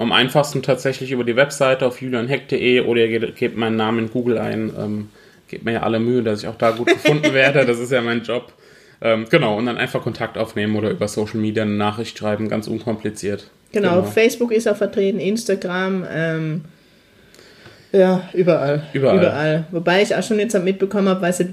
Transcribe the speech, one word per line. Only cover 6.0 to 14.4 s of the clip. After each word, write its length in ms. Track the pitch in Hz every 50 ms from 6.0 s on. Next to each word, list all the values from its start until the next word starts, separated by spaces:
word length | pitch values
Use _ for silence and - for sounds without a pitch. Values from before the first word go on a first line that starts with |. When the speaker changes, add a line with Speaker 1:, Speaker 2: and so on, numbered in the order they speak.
Speaker 1:
Mühe, 240 | 113 120 123 123 113
dass 180 | 110 104 104
ich 60 | - 104
auch 100 | 110 -
da 140 | 120 113
gut 160 | 110 113 120 339
gefunden 440 | 370 - - 302 - 151 156 302
Speaker 2:
<laughs> 0 |
Speaker 1:
werde, 320 | 135 135 135 139 139 143 131
das 140 | 120 120 117
ist 140 | 120 120
ja 80 | 135 123
mein 240 | 117 117 117 117 113
Job. 280 | - 113 123 - - - _ - - - - - - - -
Ähm, 220 | - 117 113 110 113 110
genau, 260 | - 160 131 110 104
und 80 | 104 117
dann 140 | 123 117 -
einfach 240 | 123 127 - 127
Kontakt 340 | - 123 107 - 117 107 -
aufnehmen 400 | 92 113 - - 104 104 107 107
oder 140 | 104 107 104
über 180 | 90 87 104 101
Social 320 | - 110 107 104 - 113
Media 220 | 107 107 107 113
eine 100 | 107 104
Nachricht 460 | 104 104 104 104 104 113 113 - - -
schreiben, 320 | 104 107 104 104 110 107
ganz 160 | 110 110 107 107
unkompliziert. 800 | 110 110 - 113 110 107 - 107 107 - - 101 101 - - - _ _ _ _
Speaker 2:
Genau, 200 | - 214 202 180 170
Speaker 1:
Genau. 80 | 180
Speaker 2:
Facebook 500 | 190 202 - 226 226 226 226 -